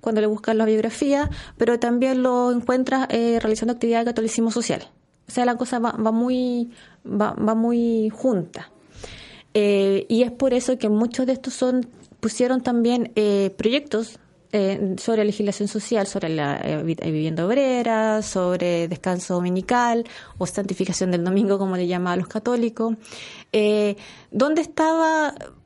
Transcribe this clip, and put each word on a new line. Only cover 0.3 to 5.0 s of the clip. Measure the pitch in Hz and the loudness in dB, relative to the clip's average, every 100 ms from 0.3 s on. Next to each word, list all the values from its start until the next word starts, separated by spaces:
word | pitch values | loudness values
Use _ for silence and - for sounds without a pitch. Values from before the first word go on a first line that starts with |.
| 214 - 220 | 0 0 2
la | 220 | 2
biografía, | 220 220 - 285 277 294 - - - | 2 0 0 2 2 0 -4 -14 -2
pero | - 240 | 2 2
también | 240 240 262 262 | 2 2 2 2
lo | 254 247 247 | 2 2 2
encuentras, | 247 240 254 262 262 262 | 0 0 0 2 0 0
eh, | 233 233 233 | 0 2 2
realizando | 226 220 226 | 2 0 0
actividad | 233 233 233 | 0 0 2
de | 233 | 0
catolicismo | 233 226 220 226 | 0 -2 0 0
social. | 226 233 - - _ | 0 -2 -4 -6 _